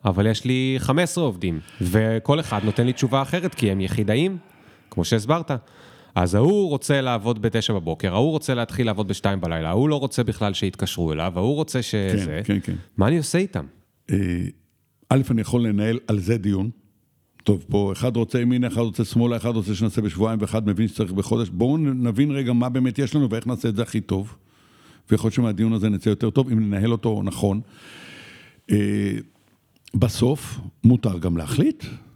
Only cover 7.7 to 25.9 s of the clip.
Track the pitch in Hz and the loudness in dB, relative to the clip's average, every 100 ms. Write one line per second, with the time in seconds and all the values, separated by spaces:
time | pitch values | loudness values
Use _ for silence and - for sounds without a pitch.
7.7 | 104 82 80 95 92 143 156 - 123 113 | -2 -2 -4 -2 2 2 0 -2 -2 -2
8.7 | - 117 101 101 98 101 98 85 82 80 | -2 -2 0 -2 -2 -2 -2 -2 -2 0
9.7 | 92 143 147 135 - 120 - 104 95 98 | 2 2 0 -2 -2 -2 0 -2 0 -4
10.7 | - 101 - 82 76 85 87 107 147 156 | -2 -6 -2 -2 0 -2 0 0 0 -2
11.7 | 131 113 110 98 101 90 76 101 101 - | -4 -2 -2 0 0 -2 -4 -2 -2 -2
12.7 | 90 - - 98 165 143 170 190 - 67 | -8 -8 0 2 2 0 0 -2 -4 -10
13.7 | _ _ _ - 98 90 87 90 - _ | _ _ _ -2 0 0 -2 -4 -8 _
14.7 | _ _ _ _ 131 131 117 101 123 117 | _ _ _ _ 2 2 0 0 0 2
15.7 | 101 107 117 - 104 90 117 98 95 104 | 0 0 -2 -2 -2 0 0 0 0 -2
16.7 | - _ _ _ _ _ _ - 90 - | -6 _ _ _ _ _ _ 0 0 2
17.7 | 101 101 92 127 120 113 127 120 123 123 | 0 0 0 -2 0 0 0 2 0 0
18.7 | 127 117 98 113 117 120 117 110 113 95 | 0 -2 -2 -2 2 2 0 -2 -2 -2
19.7 | 101 110 104 104 82 110 113 101 110 104 | -2 0 0 -2 0 0 0 -2 -2 0
20.7 | 95 110 - 101 95 98 117 117 90 120 | 0 0 0 -4 -2 -2 -2 -2 0 2
21.7 | 156 147 127 120 107 147 139 127 120 127 | 2 0 0 -2 0 0 0 0 2 2
22.7 | 127 127 117 131 151 131 113 117 123 120 | 2 0 0 0 2 0 0 -4 -2 0
23.7 | 104 117 117 - 95 107 - _ _ _ | 0 -2 -4 -2 -2 -2 -12 _ _ _
24.7 | _ - - _ 170 110 104 117 98 113 | _ -20 -20 _ 0 2 0 0 2 0
25.7 | 113 107 | 2 0